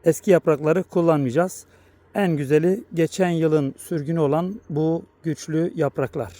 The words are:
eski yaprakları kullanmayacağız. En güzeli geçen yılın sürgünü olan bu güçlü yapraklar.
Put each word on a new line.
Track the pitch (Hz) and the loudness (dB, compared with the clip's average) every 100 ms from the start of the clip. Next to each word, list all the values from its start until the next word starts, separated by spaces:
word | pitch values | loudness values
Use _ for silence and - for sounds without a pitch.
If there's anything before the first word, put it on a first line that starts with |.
eski | 170 151 - | 0 0 2
yaprakları | 170 - 147 156 170 | 2 4 0 0 0
kullanmayacağız. | 175 175 165 156 131 135 180 - - _ _ _ _ | 0 0 2 2 0 0 -2 -6 -20 _ _ _ _
En | - 190 151 | -2 -2 -2
güzeli | 135 151 170 196 - | 2 2 4 0 -4
geçen | 165 160 - 180 | -2 -2 0 0
yılın | 170 160 156 139 - | 2 2 2 0 -6
sürgünü | - 170 143 165 | -8 -6 -2 0
olan | 147 156 180 214 - | 2 0 -4 -10 -6
bu | 151 156 165 - _ | -2 0 -2 -6 _
güçlü | 165 143 - 156 170 | -6 -6 -4 -2 -2
yapraklar. | 175 143 - 135 151 104 - | -2 -2 -2 -6 -6 -10 -12